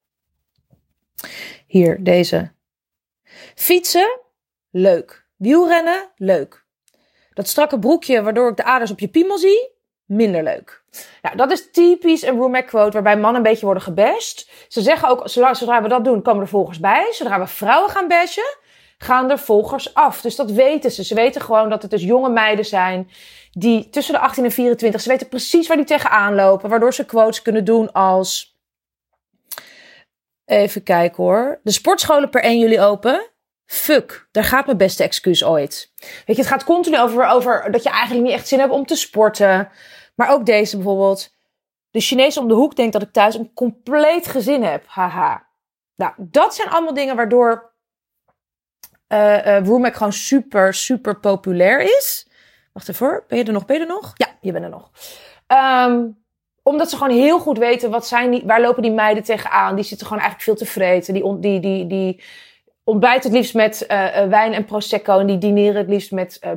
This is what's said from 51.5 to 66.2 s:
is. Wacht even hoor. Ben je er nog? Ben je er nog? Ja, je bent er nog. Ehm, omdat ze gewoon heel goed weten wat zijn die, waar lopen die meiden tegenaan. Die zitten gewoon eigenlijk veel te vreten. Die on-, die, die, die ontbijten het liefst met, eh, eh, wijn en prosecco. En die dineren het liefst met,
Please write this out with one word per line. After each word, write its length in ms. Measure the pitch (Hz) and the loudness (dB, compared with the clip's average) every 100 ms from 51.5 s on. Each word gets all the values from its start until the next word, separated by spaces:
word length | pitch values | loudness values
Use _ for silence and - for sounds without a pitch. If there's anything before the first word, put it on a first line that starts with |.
| 175 185 269 | 2 2 2
is. 460 | 381 539 539 - - _ _ _ _ | 2 0 0 -8 -12 _ _ _ _
Wacht 160 | - - | -18 -14
even 180 | - 262 | -4 -4
hoor. 180 | 403 - | -4 -4
Ben 100 | 240 | -4
je 60 | |
er 100 | 226 | -2
nog? 120 | 208 196 | -4 -2
Ben 100 | 302 | -4
je 60 | |
er 60 | 330 | -4
nog? 240 | 381 415 - | -8 -10 -6
Ja, 120 | - - | -6 -6
je 100 | 190 | -10
bent 120 | 165 | -8
er 60 | 170 | -10
nog. 220 | - - _ - - - _ - | -14 -20 _ -20 -20 -20 _ 0
Ehm, 580 | 262 262 254 247 240 233 214 _ _ _ _ | 2 4 2 2 0 -2 -10 _ _ _ _
omdat 260 | 269 294 320 | 0 0 -2
ze 80 | 285 | -2
gewoon 200 | 277 240 | 0 4
heel 220 | 285 349 | 4 2
goed 180 | 320 220 | 0 0
weten 320 | 233 247 240 | 2 0 -2
wat 180 | 226 226 | -4 -4
zijn 240 | 240 247 | -2 0
die, 120 | 247 190 | -2 2
waar 160 | 226 | 2
lopen 200 | 240 247 | 2 2
die 100 | 226 | 0
meiden 320 | 220 214 214 | 0 0 0
tegenaan. 520 | 214 220 - 196 190 196 | -2 -6 -2 -2 0 -2
Die 80 | |
zitten 240 | 202 - - | -6 -10 -10
gewoon 140 | 214 | -6
eigenlijk 280 | 208 190 - | -6 -4 -4
veel 160 | 214 220 | -4 -6
te 60 | |
vreten. 400 | - 185 180 175 | -2 0 0 0
Die 100 | 190 | -4
on-, 180 | 196 196 | -4 -4
die, 180 | 202 196 | -2 -2
die, 280 | 190 190 175 | -2 -4 -4
die 360 | 190 185 185 - - - _ _ _ | -4 -4 -6 -14 -20 -20 _ _ _
ontbijten 460 | - 208 233 254 254 | -2 2 2 2 2
het 100 | 240 | 0
liefst 140 | 226 | 0
met, 320 | 220 214 214 - | 0 0 -2 -4
eh, 360 | 202 190 - | -2 0 0
eh, 80 | 196 | 2
wijn 240 | 214 226 | 2 2
en 120 | 214 208 | -2 -6
prosecco. 540 | 208 - 208 208 196 | -6 -4 -4 2 2
En 80 | 196 | 2
die 100 | 190 | 0
dineren 380 | 208 202 208 208 | 0 2 2 0
het 140 | 185 | -2
liefst 220 | 202 190 | -4 -4
met, 260 | 185 | -8